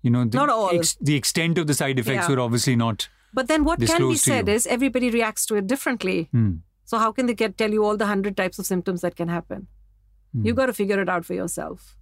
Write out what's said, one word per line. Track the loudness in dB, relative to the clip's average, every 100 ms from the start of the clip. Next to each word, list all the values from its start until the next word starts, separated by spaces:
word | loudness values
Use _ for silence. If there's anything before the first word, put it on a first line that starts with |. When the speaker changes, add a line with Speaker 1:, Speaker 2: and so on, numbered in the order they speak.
Speaker 1:
you | 2
know, | 2
the | 2 2
Speaker 2:
Not | 2
all. | 2 2
Speaker 1:
ex-, | 2 0 -2
the | 0
extent | 0 0 0 0 0
of | 0
the |
side | 0 0 0
effects | 0 0 0
Speaker 2:
Yeah. |
Speaker 1:
were | 0
obviously | 0 0 2
not | 2 2 -2 -8 _ _
Speaker 2:
But | -6 0
then | 2
what | 2 2
can | 2
be |
Speaker 1:
disclosed | 2 2 2
to | 2
Speaker 2:
said | 2 2
Speaker 1:
you. |
Speaker 2:
is | 0 0
everybody | 0 0 0 0
reacts | 0 -2 -2 -2
to | -2
it | 0
differently. | -2 -2 -2 -2 -2 0
Speaker 1:
Hmm. | 2 2 0 -8 _
Speaker 2:
So | -4 0
how | 0
can | 0 -2
they |
get, | 0 -2 0
tell | 0
you | 2
all | 2 2
the | 0
hundred | 0 -2 -2
types | -4 -4
of | -2
symptoms | -2 -2 -2
that | -4
can | -4 -4
happen? | -4 -6 -12 -12 -20 -20 _ _ _ _
Speaker 1:
Hmm. | -2
Speaker 2:
You've | 0 2
gotta | 0
figure | 0 0 0
it | 0
out | -2
for | -4
yourself. | -6 -6 -8 -10 -12 -20 -20